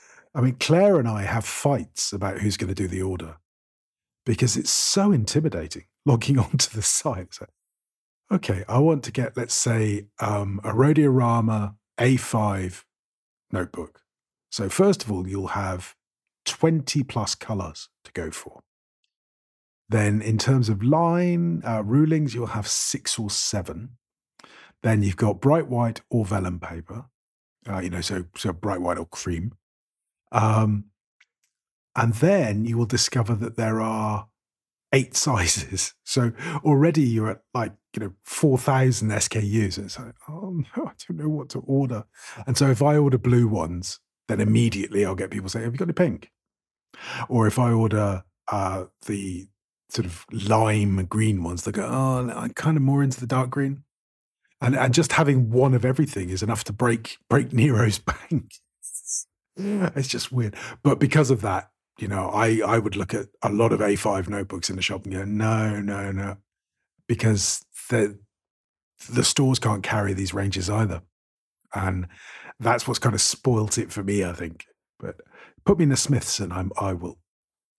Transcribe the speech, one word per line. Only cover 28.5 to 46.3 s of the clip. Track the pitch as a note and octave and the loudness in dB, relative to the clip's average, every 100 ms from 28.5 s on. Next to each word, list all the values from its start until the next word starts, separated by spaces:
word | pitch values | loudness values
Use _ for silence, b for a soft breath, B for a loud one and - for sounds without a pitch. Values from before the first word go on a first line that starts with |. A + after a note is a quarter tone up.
bright | E2 G#2+ F#2 | -4 -4 -2
white | F2 E2 | -2 -4
or | E2 | -8
cream. | - F#2 E2+ G#2 - _ _ _ _ _ _ _ | -8 -6 -4 -6 -10 _ _ _ _ _ _ _
Um, | A#2 A2 A2 G#2+ G#2 - _ _ _ _ _ _ _ _ _ _ | 0 2 4 2 0 -6 _ _ _ _ _ _ _ _ _ _
and | - A2+ | -2 0
then | G#2+ E3+ G3+ A#2 G#2 | 2 4 4 2 0
you | A#2 A#2 | -2 0
will | |
discover | A2 A#2+ - C3 A2 | 0 0 0 0 0
that | G#2+ A2+ A2+ | -2 -2 -2
there | A2 A2 | -2 0
are | A2+ A2 G#2+ G#2+ - _ _ _ _ _ _ | -2 -2 -2 -4 -8 _ _ _ _ _ _
eight | C3+ B2+ | 0 0
<laughs> | - | -2
sizes. | D3+ A2 E2+ - - F#2+ - - | 0 2 2 -2 -4 -6 -6 -10
So | - C3 A#2 B D#3+ D3 | -4 0 0 B -8 -2
already | D#3 C#3 E3 D#3 | 2 4 4 4
you're | B2+ A2+ A2 | 2 2 -2
at, | G2 _ | -6 _
like, | A#2 G#2+ - _ | -6 -6 -8 _
you | A2 | -10
know, | G2+ - | -10 -10
four | - - D3+ C3 | -12 0 2 4
thousand | - C3 C3 A#2 A2 | 2 4 4 2 -2
S | G#2+ - | -2 -2
K | A2 | -2
Us. | G2+ A2 G2 G2 | 0 0 0 -4
And | G2+ | -10
it's | - | -14
like, | - - - | -16 -18 -16
"Oh | D#3+ F#3+ F3 C3 B3 | -12 -6 -6 -6 -8
no, | |
I | E4+ - - | -8 -10 -12
don't | E3 | -6
know | D3+ | -4
what | D3+ C3 | -4 -6
to | C3 | -10
order." | - C3+ C3 A2+ - B B B | -2 0 0 -4 -10 B B B
And | G#2 | -4
so | A#2+ C#3 | 2 4
if | A#2 | 4
I | C#3+ D3+ | 4 4
order | C#3+ B2 | 4 4
blue | B2 A#2+ A2+ | 4 4 4
ones, | G#2 D#2+ F2 - - _ _ - | 2 -2 -6 -8 -14 _ _ -6
then | G#2 | 0
immediately | G#2 A2+ A#2 G2+ - G2+ | 4 4 4 0 -2 0
I'll | G2 | 0
get | F#2+ F#2+ | -2 -6
people | G#2 F#2 | -6 -6
saying, | A2+ | -6
"Have | A2+ | -6
you | B2+ | -4
got | |
any | E3+ | -2
pink?" | D#3+ E3+ - - | 2 0 0 -12